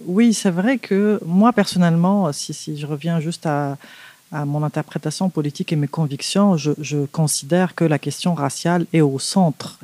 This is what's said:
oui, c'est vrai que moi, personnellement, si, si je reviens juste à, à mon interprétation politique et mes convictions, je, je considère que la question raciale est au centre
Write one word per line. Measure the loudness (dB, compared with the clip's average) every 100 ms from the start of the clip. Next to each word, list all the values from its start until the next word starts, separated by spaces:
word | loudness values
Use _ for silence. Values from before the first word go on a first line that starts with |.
| -2
oui, | 2 4
c'est | 4 0
vrai | 0 0 0
que | 0 0 2 0 0
moi, | 4 4
personnellement, | 4 2 2 4 4 4 2 0
si, | -2 -8
si | -10 -10 -8
je | -6
reviens | -6 -2 -2
juste | -2 -4 -2
à, | -2 -2 -6 -12 -20 -20 -20 _
à | -6
mon | -4 -2
interprétation | -2 -4 -6 -6 -6 -2 -2
politique | -2 -4 -6 -4
et | -2
mes | -2
convictions, | -2 -4 -4 -2 2 4 2
je, | 0 -4
je | -4 -4 -2
considère | -2 -2 -2 0 0 0
que | 0 0
la | 0
question | -2 -4 -2
raciale | -2 -2 -2 0 0 2
est | 2
au | 2 2
centre | -2 2 2 0 -8 -8